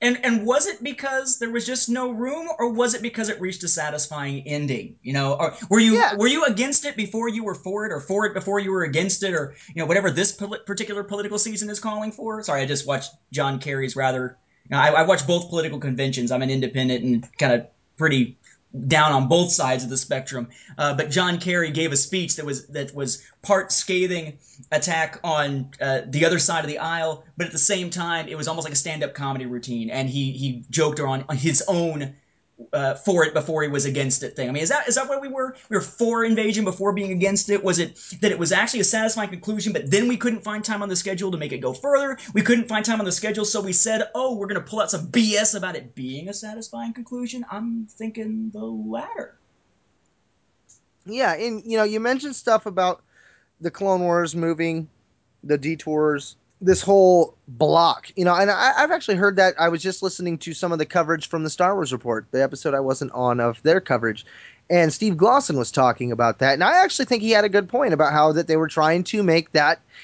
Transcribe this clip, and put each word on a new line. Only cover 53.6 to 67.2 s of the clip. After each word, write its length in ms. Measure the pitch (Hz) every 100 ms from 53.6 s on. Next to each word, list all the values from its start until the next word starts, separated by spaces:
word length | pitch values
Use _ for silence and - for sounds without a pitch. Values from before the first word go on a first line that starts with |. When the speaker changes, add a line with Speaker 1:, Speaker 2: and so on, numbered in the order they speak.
Speaker 2:
the 80 | 165
Clone 320 | - 196 185
Wars 340 | 175 170 170 165
moving, 520 | 165 160 165 165 156 _ _ _ _ _
the 140 | 143 147
detours, 800 | 143 160 - 151 151 147 - - _ _
this 200 | 185 185
whole 520 | 190 196 185 180 160 - -
block, 600 | 120 151 160 165 - - -
you 80 |
know, 100 | 180
and 160 | 175 202
I, 240 | 190 254 -
I've 140 | 302
actually 260 | 320 - 185
heard 200 | 202 196
that. 180 | 185 170
I 120 | 170
was 120 | 165
just 200 | 185 180
listening 340 | 185 - 180 165
to 140 | -
some 200 | 160 180
of 60 | 165
the 60 |
coverage 440 | 151 180 156 165 -
from 140 | 165
the 80 | 156
Star 240 | - 180
Wars 160 | 196 143
Report, 360 | 123 120 110 110
the 100 | 131
episode 320 | 135 135 156
I 60 | 139
wasn't 320 | 135 131 139
on 280 | 123 123 120
of 220 | 120 113
their 180 | 151 185
coverage, 460 | - 123 113 107 - - - - _
and 240 | 175 160
Steve 240 | - 214 160
Glosson 400 | 202 262 - 143
was 160 | 117
talking 400 | - 127 113 123
about 260 | 117 117 107
that, 120 | 135
and 100 | 151
I 220 | 190 349
actually 220 | 381 - 262
think 160 | 233